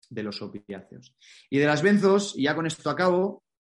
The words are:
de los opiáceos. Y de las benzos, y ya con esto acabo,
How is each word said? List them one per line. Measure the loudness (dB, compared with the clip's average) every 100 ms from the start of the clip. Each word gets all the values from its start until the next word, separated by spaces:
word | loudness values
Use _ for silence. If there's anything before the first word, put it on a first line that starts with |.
| _
de | -10
los | -8 -10
opiáceos. | -12 -14 -16 -16 -16 -20 -20 _ -20 -20 _
Y | 0
de | 2
las | 2
benzos, | 4 4 4 2 0 -2
y |
ya | -2 -2
con | -4
esto | -6 -6
acabo, | 0 2 2 0 -6 _ _